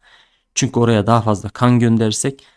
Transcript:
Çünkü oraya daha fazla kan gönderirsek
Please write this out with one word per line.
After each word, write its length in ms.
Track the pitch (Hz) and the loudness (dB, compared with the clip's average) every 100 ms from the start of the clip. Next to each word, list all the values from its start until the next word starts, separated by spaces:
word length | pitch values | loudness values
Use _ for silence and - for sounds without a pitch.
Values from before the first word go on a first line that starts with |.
| _ _ _ _ _ | _ _ _ _ _
Çünkü 260 | - 127 123 | -4 -2 0
oraya 260 | 117 110 101 | 2 2 2
daha 140 | 117 | 0
fazla 280 | 110 101 104 | 0 -4 -6
kan 300 | - 123 123 | -2 0 2
gönderirsek 680 | 117 113 110 104 139 135 _ | 2 0 0 -4 -6 -8 _